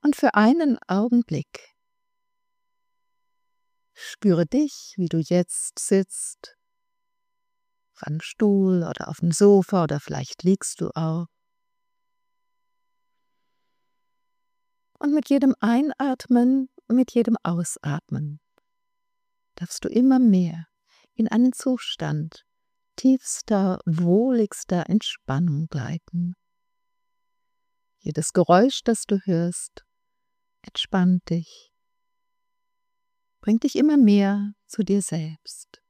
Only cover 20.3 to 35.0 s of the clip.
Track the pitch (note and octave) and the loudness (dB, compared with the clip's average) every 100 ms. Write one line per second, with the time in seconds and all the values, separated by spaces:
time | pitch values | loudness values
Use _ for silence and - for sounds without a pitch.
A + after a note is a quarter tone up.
20.3 | F#3 F3 E3 E3 _ _ _ _ - A3 | 4 2 -6 -14 _ _ _ _ -4 -2
21.3 | A3 B3+ - C4+ B3+ - - D#3 D3+ D#3+ | 2 0 0 -4 -4 -6 -8 -6 -6 -6
22.3 | - _ _ _ _ _ - C4 C4 - | -12 _ _ _ _ _ -2 0 0 -2
23.3 | - - G3+ F#3+ F#3 - D#3+ E3+ F#3+ B3+ | -12 -2 0 0 -2 -2 0 2 2 2
24.3 | B3 G#3 - - F3 - G#3+ - - - | 0 0 -4 -4 -4 0 -2 -2 -10 -6
25.3 | C3+ F3 D3 D#3+ D3+ A2+ E3 _ F3 F3 | -2 0 -2 -4 -8 -8 -10 _ -6 -6
26.3 | F3+ _ _ _ _ _ _ _ _ _ | -8 _ _ _ _ _ _ _ _ _
27.3 | _ _ _ _ _ _ _ - D3+ - | _ _ _ _ _ _ _ -8 -6 -2
28.3 | - E3 F3+ B3+ - - A3+ - G3 G3 | 0 4 4 4 0 -2 -4 -2 -4 -2
29.3 | E3 E3+ - - - _ _ _ _ _ | -2 -2 -6 -14 -20 _ _ _ _ _
30.3 | _ _ _ - - - F#3+ F3+ F3+ - | _ _ _ -14 -10 -4 0 2 0 -2
31.3 | E3 D#3+ - _ _ _ _ _ _ _ | -6 -6 -20 _ _ _ _ _ _ _
32.3 | _ _ _ _ _ _ _ _ _ _ | _ _ _ _ _ _ _ _ _ _
33.3 | _ - A3+ C#4+ - D4+ D4 A3 G3+ G3 | _ -2 0 0 0 2 6 6 6 4
34.3 | G3+ G3+ - _ - F#3+ G3+ | 0 -6 -10 _ -6 0 0